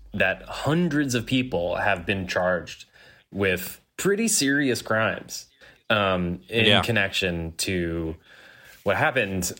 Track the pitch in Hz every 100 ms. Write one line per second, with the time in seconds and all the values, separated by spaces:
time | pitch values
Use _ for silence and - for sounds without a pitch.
0 | - 98 95 92 - - - 165 175 147
1 | 143 120 110 135 127 87 87 87 98 95
2 | 82 98 92 - 90 90 80 - - -
3 | - - _ 98 98 92 92 - _ -
4 | 185 196 226 - 135 143 143 117 - 110
5 | 107 90 - - - _ - - - 110
6 | 98 92 87 90 - 113 110 101 87 110
7 | 95 - 95 85 82 82 - 92 85 82
8 | 82 80 - - - - - - - 98
9 | 147 131 101 95 87 -